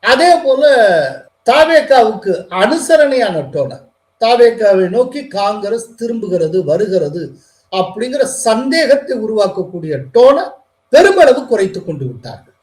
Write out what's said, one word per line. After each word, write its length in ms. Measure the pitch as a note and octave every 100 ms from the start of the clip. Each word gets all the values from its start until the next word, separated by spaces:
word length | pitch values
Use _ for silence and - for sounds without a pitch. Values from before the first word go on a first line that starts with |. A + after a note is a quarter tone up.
அதே 340 | G#3 C4 F4 E4+
போல 200 | C#4+ C4 D4 B3+ G#3+ E3+ C3+ B2+ - _ -
தாவேக்காவுக்கு 840 | C#4 D#4 D#4+ - C4+ A3 G3+ G3 E3+ - F#3
அனுசரணையான 800 | A3 D#4+ - D#4 C#4+ C4 A3 E3 C3
டோனை, 300 | D3 C3+ - _ _ _ _
தாவேக்காவை 640 | A3+ A#3+ A#3 A3+ G#3 F#3+ F#3
நோக்கி 320 | G#3+ B3 C#4+ C4+
காங்கிரஸ் 600 | G3 G3+ G#3 G3+ A#3 A3+ -
திரும்புகிறது, 640 | A#3 A#3 G3 F3+ D#3+ F#3
வருகிறது 600 | D3 E3 G#3 F#3 D3 F3 D#3 - _ _ _
அப்படிங்கிற 520 | F#3+ F3+ G#3+ B3 C4+ B3+ -
சந்தேகத்தை 760 | A3+ A3+ C4+ E4 C#4 C#4 - B3
உருவாக்கக்கூடிய 760 | A3 G#3+ F#3+ F#3+ F3 F3 D#3+ C#3 -
டோனை 320 | - B3+ C#4+ F#4 - _ _ _
பெருமளவு 480 | C#4 G4 F#4+ D4 B3+ -
குறைத்து 340 | A3 F#3+ F#3
கொண்டு 240 | - D3+ C3
விட்டார்கள். 500 | A2+ B2+ - _ _